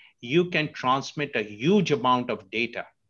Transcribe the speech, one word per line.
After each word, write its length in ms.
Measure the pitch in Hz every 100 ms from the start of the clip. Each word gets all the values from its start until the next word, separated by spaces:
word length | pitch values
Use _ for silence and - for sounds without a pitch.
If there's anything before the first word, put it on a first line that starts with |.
| - _
you 240 | 120 156 180
can 220 | 175 151
transmit 580 | - 127 135 131 - 147 123
a 80 |
huge 480 | 104 104 139 208 170
amount 380 | 143 127 123 120
of 200 | 110 -
data, 340 | 110 117 98 - _